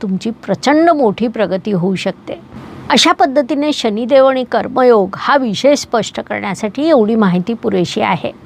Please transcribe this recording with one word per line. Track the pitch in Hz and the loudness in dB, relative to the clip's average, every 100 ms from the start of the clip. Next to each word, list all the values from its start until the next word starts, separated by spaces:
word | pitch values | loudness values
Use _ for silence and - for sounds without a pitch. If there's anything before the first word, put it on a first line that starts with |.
तुमची | 214 185 - | -2 -4 -4
प्रचंड | - - 190 - 302 339 | -8 -6 -2 2 2 4
मोठी | 311 233 - 233 | 4 2 0 -2
प्रगती | 226 196 185 196 | -2 -2 -2 -2
होऊ | 196 175 | -2 0
शकते. | 180 196 180 - - - - - - - | -2 -4 -8 -10 -14 -16 -20 -18 -12 -2
अशा | 247 320 | 2 2
पद्धतीने | 359 349 262 247 285 302 | 2 2 2 0 0 -2
शनिदेव | 285 233 208 233 269 269 | -2 -2 -2 2 4 4
आणि | 262 | 2
कर्मयोग | 247 226 190 262 254 226 190 - | -2 -2 -2 2 4 4 2 -2
हा | - 277 | 0 0
विषय | 254 190 262 | 0 0 2
स्पष्ट | 294 - 233 190 - | 2 0 -2 -2 -6
करण्यासाठी | 226 214 202 180 214 202 311 | -8 -6 -6 -6 -6 -2 2
एवढी | 294 214 | 4 4
माहिती | 233 202 180 180 | 2 2 2 -2
पुरेशी | 233 233 196 170 - | -4 -2 -2 -2 -2
आहे. | 208 180 - - | -2 -2 -4 -12